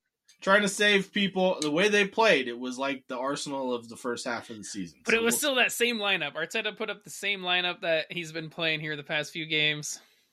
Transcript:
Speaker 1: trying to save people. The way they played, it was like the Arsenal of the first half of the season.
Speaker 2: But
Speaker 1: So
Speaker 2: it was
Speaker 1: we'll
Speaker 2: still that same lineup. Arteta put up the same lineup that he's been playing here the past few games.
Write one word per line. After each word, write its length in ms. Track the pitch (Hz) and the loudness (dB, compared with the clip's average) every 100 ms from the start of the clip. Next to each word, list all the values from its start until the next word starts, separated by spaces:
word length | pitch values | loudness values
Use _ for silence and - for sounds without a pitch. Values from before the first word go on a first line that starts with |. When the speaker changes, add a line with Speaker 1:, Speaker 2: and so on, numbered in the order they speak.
| _ _ _ _ | _ _ _ _
Speaker 1:
trying 200 | - 202 | 4 4
to 60 | 208 | 4
save 420 | 202 208 202 196 | 2 4 4 2
people. 460 | 208 196 190 185 - | 0 0 2 2 2
The 100 | 151 | 0
way 180 | 151 208 | 2 4
they 160 | 208 196 | 4 2
played, 420 | 220 226 156 123 | 4 6 6 2
it 120 | 120 | -4
was 180 | 127 123 | -6 -4
like 280 | 135 135 - | -4 -4 -8
the 100 | 123 | -6
Arsenal 560 | 135 139 151 139 127 | -4 -4 -4 -4 -2
of 160 | 123 113 | -4 -6
the 80 | 110 | -10
first 280 | 127 117 131 | -6 -6 -4
half 240 | 113 - | -6 -6
of 60 | 110 | -12
the 60 | |
season. 360 | 95 104 85 - | -10 -8 -10 -8
Speaker 2:
But 100 | - | 0
Speaker 1:
So 40 | 220 | 2
Speaker 2:
it 60 | |
was 100 | 233 | 2
Speaker 1:
we'll 60 | 226 | 0
Speaker 2:
still 160 | 294 254 | 0 2
that 160 | 202 | 0
same 260 | - 240 233 | 2 0 0
lineup. 360 | 202 185 147 151 | 0 0 -2 -4
Arteta 420 | 165 226 214 190 | -4 -4 -4 -4
put 140 | 214 | -6
up 120 | 202 | -8
the 60 | - | -12
same 320 | - 196 196 | -8 -4 -4
lineup 400 | 180 180 180 170 | 0 0 0 -2
that 240 | 175 160 - | 0 0 0
he's 200 | 170 160 | -6 -6
been 180 | 160 160 | -8 -10
playing 300 | - 165 156 | -4 -2 -2
here 140 | 156 151 | -4 -6
the 80 | |
past 280 | 143 156 147 | -4 -4 -4
few 140 | 175 160 | -8 -2
games. 520 | 156 151 151 151 - - _ _ | 2 2 0 -4 -10 -14 _ _